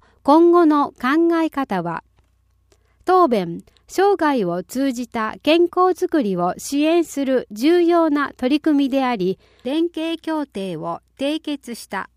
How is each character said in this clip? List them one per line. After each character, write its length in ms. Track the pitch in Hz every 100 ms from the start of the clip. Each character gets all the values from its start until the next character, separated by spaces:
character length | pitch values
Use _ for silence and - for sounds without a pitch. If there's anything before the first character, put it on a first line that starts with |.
| _ _
今 280 | - 311 339
後 140 | 349 320
の 260 | 302 285
考 440 | - 247 302 339 330
え 60 | 320
方 320 | - 269 185
は？ 220 | 170 165 - _ _ _ _ _ _ _ _ _
答 240 | - 370 339
弁、 360 | 226 175 170 - _ _
生 280 | - 392 392
涯 300 | 302 269 180
を 180 | 175
通 280 | 180 247 277
じ 180 | 240 247
た 260 | 233 220 -
健 220 | - 330
康 280 | 349 - 370
づ 160 | 349 359
く 140 | 320
り 160 | 208 185
を 160 | 175 -
支 260 | - 277
援 200 | 302 339
す 220 | 320 - 269
る 220 | 262 -
重 300 | 208 277 349
要 300 | 339 339 320
な 200 | 294 277 -
取 200 | 254 294
り 40 |
組 240 | 320 285 277
み 40 |
で 140 | 269
あ 100 | 254 240
り、 240 | 180 190 _ _
連 260 | 247 302 339
携 240 | 330 320 330
協 260 | - 311 277
定 320 | 208 190 160
を 240 | 170 170 _ -
締 240 | 269 311
結 320 | 311 285 -
し 140 | 233 -
た 220 | 196 -